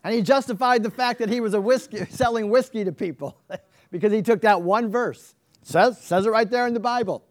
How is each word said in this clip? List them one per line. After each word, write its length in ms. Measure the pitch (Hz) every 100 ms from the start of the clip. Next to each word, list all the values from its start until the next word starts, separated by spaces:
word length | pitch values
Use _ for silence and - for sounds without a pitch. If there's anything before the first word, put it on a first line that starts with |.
And 100 | 170
he 80 | 233
justified 600 | 180 269 254 196 254 247
the 80 | 214
fact 280 | - 247 240
that 100 | 220
he 120 | 240
was 140 | 220
a 60 | 202
whiskey, 460 | 202 254 - 208 180
<laughs> 40 |
selling 380 | - 240 233 208
whiskey 360 | 247 247 220
to 80 | 190
people 440 | 147 185 147 135 - _ 147
<laughs> 260 | _ _ _
because 220 | 175 208
he 100 | 214
took 180 | 208 214
that 200 | 220 196
one 280 | 170 214 233
verse. 440 | 233 220 - - _ _ _
Says, 380 | - 160 233 202
says 260 | - 175 208
it 40 |
right 180 | 220 214
there 180 | 240 247
in 80 |
the 60 | 233
Bible. 440 | 240 240 202 127 _